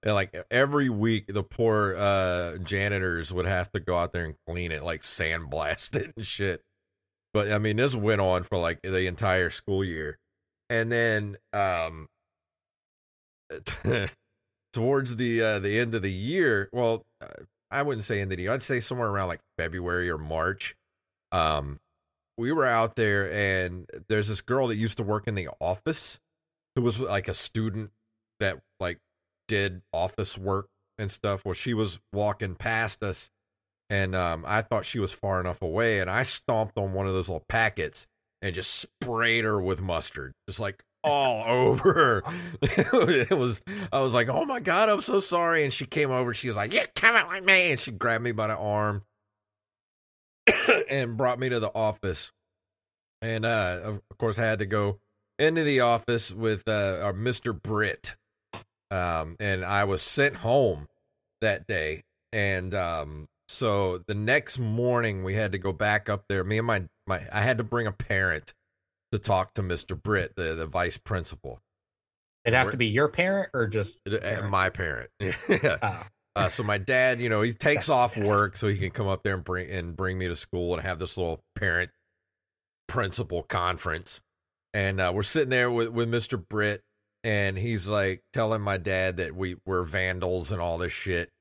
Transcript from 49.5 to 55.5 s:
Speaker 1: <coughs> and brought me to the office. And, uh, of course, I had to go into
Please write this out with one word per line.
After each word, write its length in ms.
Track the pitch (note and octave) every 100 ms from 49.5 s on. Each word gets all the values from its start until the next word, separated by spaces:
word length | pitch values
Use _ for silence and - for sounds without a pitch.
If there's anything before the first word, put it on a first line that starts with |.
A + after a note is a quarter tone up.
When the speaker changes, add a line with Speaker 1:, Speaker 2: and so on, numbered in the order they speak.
| _ _ _ _ _ _ _ _ _ -
Speaker 1:
<coughs> 420 | - - G#3 D3+
and 280 | C3+ B2 A2+
brought 240 | B2+ B2
me 80 | C3
to 100 | B2
the 140 | G#2+
office. 580 | A2 A2 G2 G2 E2 - _ _ _ _ _ _ _ _ _
And, 240 | A2+ A2+
uh, 360 | A2+ A2+ F#2 F2+ G#2 G#2 _
of 80 | -
course, 200 | A#2 G#2
I 60 |
had 160 | A2+ A2
to 60 | G2
go 340 | G#2+ G2+ G2+ _ _ _ -
into 240 | D#3